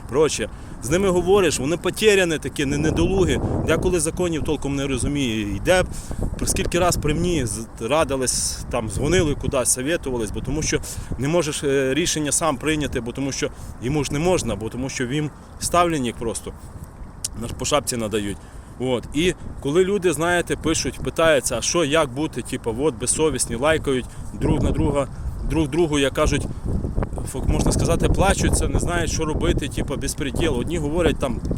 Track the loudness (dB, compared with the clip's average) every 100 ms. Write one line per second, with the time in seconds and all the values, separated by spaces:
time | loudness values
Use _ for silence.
0 | -2 2 2 2 -4 -8 -12 -8 0 2
1 | 4 4 6 6 6 2 0 0 -2 2
2 | 6 6 4 0 -2 -2 0 2 2 2
3 | 2 4 2 2 0 0 0 2 2 0
4 | 0 -2 -2 0 0 -2 -2 -2 -2 -2
5 | 0 0 0 0 -2 -2 2 2 2 -4
6 | -6 -4 -4 -2 -2 -2 0 2 2 2
7 | 0 0 2 0 0 -4 -8 -8 0 2
8 | 2 0 0 0 -2 -6 -4 -4 -4 -2
9 | 2 2 2 0 0 0 0 0 0 -2
10 | -2 -4 -2 -4 -4 -2 0 -2 -4 -8
11 | -6 -4 2 2 2 -2 0 2 2 2
12 | 0 0 0 0 0 0 0 0 -2 -4
13 | -4 -4 -4 -2 -4 -6 -14 -6 -2 0
14 | 0 0 2 2 0 -4 -6 -6 -6 -4
15 | -2 -2 -4 -6 -16 -8 0 2 4 2
16 | -2 -4 -4 -6 -8 -12 -14 -14 -16 -14
17 | -16 -10 -10 -8 -8 -6 0 0 0 -2
18 | -2 -2 -2 -6 -12 -16 -14 -6 -2 -2
19 | -2 0 0 0 -6 -6 0 2 4 2
20 | 2 2 2 2 0 -2 0 0 -2 -4
21 | -2 2 4 4 2 -2 0 0 2 2
22 | 2 0 -4 -4 -6 -6 -4 -2 -2 -2
23 | -2 0 0 0 -2 0 2 2 2 -2
24 | -2 -8 -10 -2 0 2 2 2 2 2
25 | -2 -4 -6 -4 -2 0 2 2 2 4
26 | 2 2 2 2 -2 -4 -2 -2 -2 -2
27 | -2 -4 -6 -2 2 2 2 2 2 4
28 | 4 4 4 4 2 2 2 0 0 0
29 | 0 0 0 0 0 0 -2 -2 -2 -2
30 | -4 -4 -4 0 0 0 -2 -2 0 2
31 | 2 2 -2 -2 -2